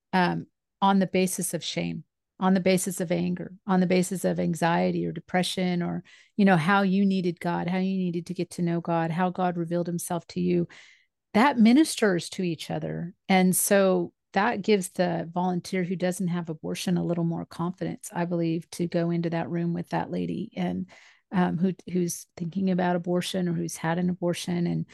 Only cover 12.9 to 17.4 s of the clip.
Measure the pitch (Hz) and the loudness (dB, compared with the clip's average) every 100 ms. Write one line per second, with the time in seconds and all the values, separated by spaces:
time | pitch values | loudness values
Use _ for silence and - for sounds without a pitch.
12.9 | 160 170 - - 190 185 175 - 202 190 | -6 -8 -12 0 4 4 2 2 4 4
13.9 | 185 170 - _ - 220 214 190 208 180 | 2 -2 -8 _ 0 0 0 2 2 2
14.9 | - 175 170 165 175 185 175 - 185 175 | -2 0 0 -4 -2 -2 -2 -4 -4 -2
15.9 | 185 180 175 180 175 165 156 175 180 - | -2 -2 -2 -2 -2 -4 -8 -8 -6 0
16.9 | 175 170 170 170 165 | 0 0 0 -2 -4